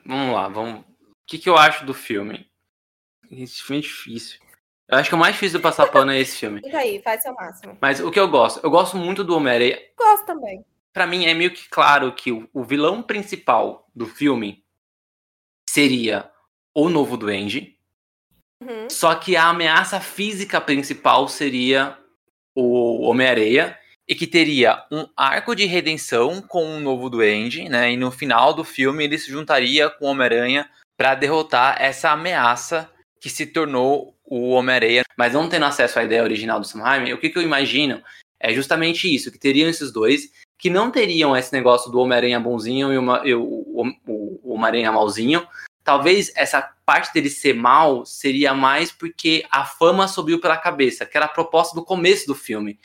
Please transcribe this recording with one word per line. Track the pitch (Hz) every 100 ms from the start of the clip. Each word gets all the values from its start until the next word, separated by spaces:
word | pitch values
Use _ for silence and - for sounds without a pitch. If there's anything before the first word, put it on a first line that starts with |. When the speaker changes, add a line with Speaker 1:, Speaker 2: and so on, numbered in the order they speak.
Speaker 1:
vamos | - 135 131
lá, | 107 98
vamos... | 104 117 107
o | - _ _ _ -
que | 160
que | 185
eu | 160
acho | 151 151 135
do |
filme? | 127 - 101 104 - _ _ _ _ _ _ _ _ _
Esse | 131 127 -
filme | - 143
é |
difícil. | 147 - - 113 - - _ _ _ _ -
Eu | 131
acho | 147
que | 170
o |
mais | 170 208
difícil | 196 165
de |
passar | 165 156 143
pano | 135 135
é | 135
esse | 131 -
filme. | 107 104
Speaker 2:
<laughs> | 269
Fica | 302
aí, | 240 196
faz | - 220
seu | 269 247
máximo. | 170 - 196 -
Speaker 1:
Mas | 135 139
o | 170
que | 196
eu | 190
gosto? | 139 113 -
Eu | 156
gosto | 170 185 185
muito | 175 190
do | 175 165
Homem-Areia. | 135 120 120 - - -
Speaker 2:
Gosto | 440 415 -
também. | 320 220 190 - _ _
Speaker 1:
Pra | 185 170
mim, | 180 165
é | 165
meio | 180
que | 175 -
claro | - 147 143 127
que | - 127
o, | 113 113
o | 139
vilão | 120 143 156 220
principal | 233 208 196 190 - 113 107 - _ -
do | 113
filme | - 143 120 101 98 _ _ _ _ _ _ _ _ _ _ -
seria | 151 143 123 110 101 - _ _ _ _
o | 151 165
novo | 160 120 120
Duende. | 104 98 101 123 - _ _ _ _ _ _ _ _ -
Speaker 2:
Uhum. | 247 220 226
Speaker 1:
Só | 214 165 170
que | - 165
a | 165
ameaça | 170 160 165 190 190
física | - - 208 196 196 165
principal | 156 139 139 139 139 123 135
seria | - 143 127 127 135 139 - _ _ _ _ _ 135
o | 123 123 117 117 120
Homem-Areia. | 120 131 113 110 135 180 - _ _ -
E | 131
que | 165
teria | 170 156 139 117 - -
um | 151 156 -
arco | 135 151 - 208
de | 196
redenção | 175 151 156 - 120 131 190
com | 190 180 156
um | 156
novo | 143 127 127
Duende, | 120 107 107 117 151 180
né? | 120 123
E | 123
no | 127
final | 127 143 117 139
do | 160 151
filme | - 135 151 147
ele | 156
se | 135
juntaria | 143 156 139 123 147 151
com | - 139
o |
Homem-Aranha | 139 123 117 123 143 143 _ _ -
pra | 127 135
derrotar | 143 160 156 123 131 -
essa | 135 135 165
ameaça | 151 175 160 120 120 - 165 156 _ _ _
que | 131
se | - 151
tornou | 165 151 127 131 139 - _ -
o | 123 123
Homem-Aranha. | 127 127 127 113 123 - -
Mas | 120
não | 139 165
tendo | 170 143
acesso | - 120 120
à |
ideia | 113 117
original | 110 107 113 110
do | 98
Sam | 110
Raimi, | 117 139 123
o | 123
que | 160
que | 175
eu |
imagino | 165 139 131 127 143 117 - - _ -
é | 113
justamente | 120 135 160 165 170 185
isso: | 135 -
que | -
teriam | 139 139 160
esses | 160 139
dois, | 113 110 147 - _ _ _
que | 180
não | 180 240
teriam | 254 202 165 147 127
esse | 127
negócio | 135 123 123 123
do | 123
Homem-Aranha | 127 120 123 120
bonzinho | 120 120 110 131 139
e | 131
uma, | 127 123
e | 139
o, | 117
o, | 117 113 - 117 120 - -
o, | 107 101 92
o | 123 110
Homem-Aranha | 113 117 110
malzinho. | 110 107 107 120 170 - - - _ -
Talvez | 143 151 202 - -
essa | 139 139 - _ -
parte | 151 180
dele | 160 139
ser | - 143
mal | 117 123 143 156 123 123
seria | - 139 135 139
mais | 135 131 143 165
porque | - 170 - 160 160 -
a | 135
fama | 139 - 165 185 190
subiu | 185 156 170
pela | 170 160
cabeça, | 175 143 127 - -
que | 151
era | 151
a |
proposta | - 160 160 165
do | 165 -
começo | 185 170 196 143
do | 123
filme. | - 107 104 104